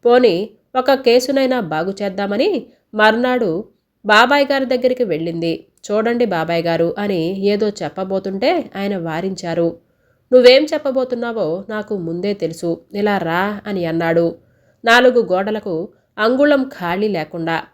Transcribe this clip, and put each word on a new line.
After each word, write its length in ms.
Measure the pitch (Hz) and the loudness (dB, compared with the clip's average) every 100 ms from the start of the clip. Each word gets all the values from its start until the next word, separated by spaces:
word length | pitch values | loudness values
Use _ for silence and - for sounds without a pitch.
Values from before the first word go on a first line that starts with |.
| 240 | 6
పోనీ 440 | 247 247 170 214 _ _ 254 | 6 6 2 -4 _ _ -2
ఒక 160 | 254 | 0
కేసునైనా 680 | 262 254 240 247 269 262 247 | 2 4 2 2 0 0 0
బాగు 340 | 175 156 180 190 | -2 -4 -4 -4
చేద్దామని 640 | 202 190 202 202 349 330 - _ _ | -6 -4 -4 0 0 -2 -6 _ _
మర్నాడు 720 | 214 214 226 254 254 220 160 220 _ _ _ 208 | 2 2 4 0 0 -2 -4 -8 _ _ _ 2
బాబాయ్ 400 | 214 240 285 277 | 4 6 4 2
గారి 140 | 277 262 | 0 0
దగ్గరికి 380 | 254 254 254 | 0 0 0
వెళ్ళింది. 600 | 226 156 165 170 165 160 - _ - | -2 -2 -4 -4 -4 -4 -8 _ -4
"చూడండి 340 | 208 220 240 | -2 0 0
బాబాయ్ 400 | 233 175 160 170 | 0 0 0 -2
గారు" 300 | 170 165 170 185 | 0 0 0 -2
అని 480 | 202 185 165 190 202 | -4 -2 -2 -2 0
ఏదో 220 | 208 208 | 0 -2
చెప్పబోతుంటే 1000 | 202 156 - 185 190 190 196 254 349 233 196 | -4 -10 -6 -4 -4 -4 -2 0 0 -4 -6
ఆయన 200 | 202 196 | -4 -4
వారించారు. 800 | 165 160 190 185 175 165 170 170 _ _ _ _ _ | -4 -4 -6 -6 -6 -2 -2 -4 _ _ _ _ _
"నువ్వేం 320 | 254 247 262 | 6 8 6
చెప్పబోతున్నావో 1000 | 302 311 294 262 254 240 233 226 165 170 196 | 4 -2 -2 -4 -4 -4 -6 -4 -4 -4 -6
నాకు 280 | 214 208 208 | -8 -6 -6
ముందే 380 | 165 170 196 | -6 -6 -4
తెలుసు, 460 | 202 165 165 170 165 _ | -4 -6 -4 -6 -6 _
ఇలా 240 | 202 208 202 | -4 -2 0
రా" 420 | 165 170 196 208 208 | 0 -2 -2 -4 -6
అని 180 | 196 | -4
అన్నాడు. 520 | 170 165 165 165 170 - _ _ _ _ | -2 -2 0 2 0 -4 _ _ _ _
నాలుగు 380 | 233 240 254 240 | 2 4 6 2
గోడలకు 680 | 185 180 196 214 202 160 165 _ _ - | 0 -2 -2 -6 -6 -6 -8 _ _ -2
అంగుళం 520 | 214 254 294 285 262 - | 0 2 4 4 0 -6
ఖాళీ 300 | 175 180 214 | -6 -2 -2
లేకుండా 540 | 185 156 170 165 165 - | -2 -6 -6 -4 -4 -6